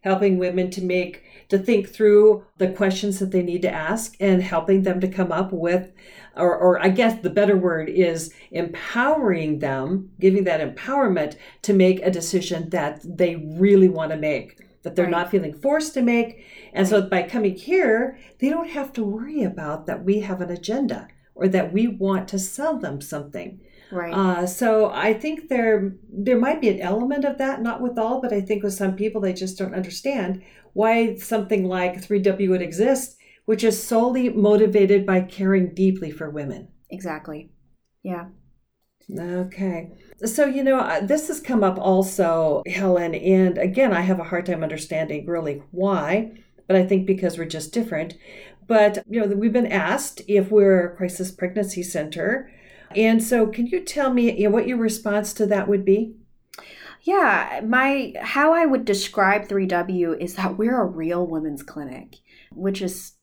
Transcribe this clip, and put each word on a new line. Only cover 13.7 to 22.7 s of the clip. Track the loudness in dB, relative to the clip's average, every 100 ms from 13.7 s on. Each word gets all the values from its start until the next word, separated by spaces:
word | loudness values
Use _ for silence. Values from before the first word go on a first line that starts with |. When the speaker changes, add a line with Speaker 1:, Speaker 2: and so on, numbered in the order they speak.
| 8 6
Speaker 1:
wanna | 4 -4 -2
make, | -2 -4 -6 _ -20 _
that | -6
they're | -2 0
Speaker 2:
Right. |
Speaker 1:
not | 0 0
feeling | -2 -2
forced | -4 -2 0 -2
to | -2
make. | 0 0 -2 -8 -20 -20 -12
And | -2 2
so | 2
Speaker 2:
Right. | 2
Speaker 1:
by | -2
coming | -2 -2 -2
here, | -4 -2 0 2 2 0 -6 -20 _
they | -2
don't | -2 -4
have | -8 -8
to | -6
worry | -6 -6 -8 -4
about | -4 -4 -8 -8 -8
that | -6
we | -2 -2
have | -2 -6
an | -6
agenda | -8 -6 -4 -4 -6 -12 _ _
or | -2 0
that | 2 0
we | 0 0
want | 0 -2 -2 -4
to | -8
sell | -8 -6 -4